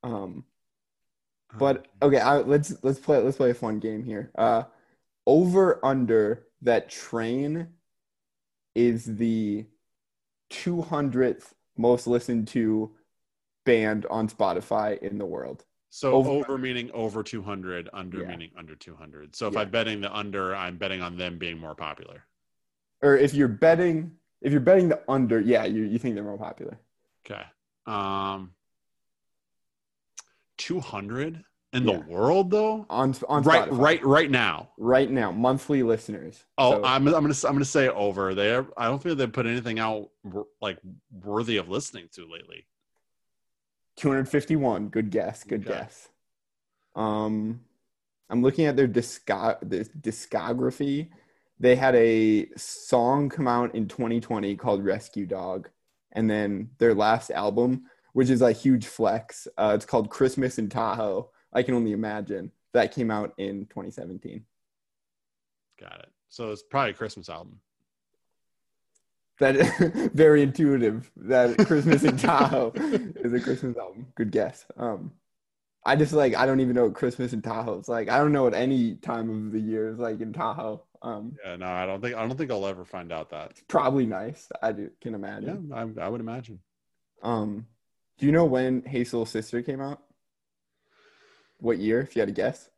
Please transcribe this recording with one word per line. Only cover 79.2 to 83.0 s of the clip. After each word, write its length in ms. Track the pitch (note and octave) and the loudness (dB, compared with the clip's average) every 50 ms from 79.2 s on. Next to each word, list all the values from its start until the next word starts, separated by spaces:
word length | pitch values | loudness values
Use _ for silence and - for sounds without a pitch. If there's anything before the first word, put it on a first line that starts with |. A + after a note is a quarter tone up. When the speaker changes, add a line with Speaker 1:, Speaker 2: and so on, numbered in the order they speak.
| A2+ A2+ A2 G#2+ G#2+ | -6 -6 -6 -6 -8
Speaker 1:
of 60 | G#2+ G#2 | -6 -6
the 80 | A2 | -4
year 280 | A2 G#2+ A2 A2 A2 A2 | -4 -4 -4 -4 -4 -6
is 80 | A2 A2+ | -6 -6
like 220 | B2 A2+ A2 G#2+ | -6 -6 -6 -8
in 120 | A2+ A2 G#2 | -8 -10 -8
Tahoe. 500 | D#3 - A2+ G#2+ D#3 - A2 G#2+ - - _ _ _ | -6 -6 -6 -6 -6 -8 -10 -10 -10 -14 _ _ _
Um, 360 | - A#2 A#2 G#2 G#2 A#2 D3 B2 G#2 | -12 -12 -10 -10 -12 -14 -16 -14 -14
Speaker 2:
Yeah, 100 | F#2+ F2 | -14 -12
no, 120 | F2 F#2 | -10 -8
I 200 | F#2 F2+ F2+ F#2 | -8 -6 -6 -4
don't 160 | F#2+ F#2+ G2 G#2+ | -6 -6 -6 -6
think, 140 | B2 B2 | -8 -6
I 100 | A2+ A2+ | -6 -6
don't 100 | A#2 C3 | -6 -4
think 140 | C3+ D#3+ C3 | -6 -6 -4
I'll 160 | B2 G2+ G2 | -4 -4 -4
ever 180 | G2 F#2+ F2+ F2+ | -6 -6 -8 -12
find 280 | - - F#2 | -14 -14 -14